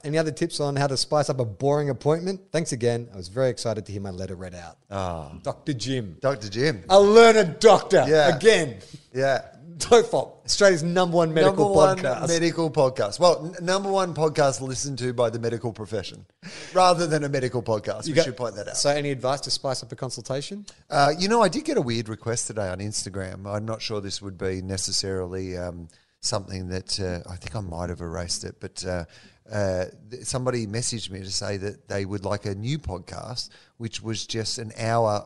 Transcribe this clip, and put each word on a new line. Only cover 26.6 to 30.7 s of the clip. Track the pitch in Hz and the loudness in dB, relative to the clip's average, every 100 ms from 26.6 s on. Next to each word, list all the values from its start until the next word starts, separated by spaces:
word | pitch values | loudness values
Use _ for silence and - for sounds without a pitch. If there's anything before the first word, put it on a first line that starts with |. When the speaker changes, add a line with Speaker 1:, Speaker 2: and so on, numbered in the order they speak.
| 90 | -6
Speaker 2:
that, | 92 - - | -8 -6 -6
uh, | 92 87 - | -4 -6 -8
I | 90 | -14
think | - | -10
I | 113 | -10
might | 95 82 87 | -8 -8 -8
have | 85 | -8
erased | 85 82 87 - | -8 -8 -8 -8
it, | 92 - | -10 -14
but, | 95 - | -16 -10
uh, | 92 90 82 - - _ - | -6 -6 -6 -14 -20 _ -10
uh, | 107 98 92 92 - 107 | -4 -2 -2 -4 -10 -18
th-, | 123 | -14
somebody | - 131 127 123 | -8 -4 -2 -2
messaged | 110 | -4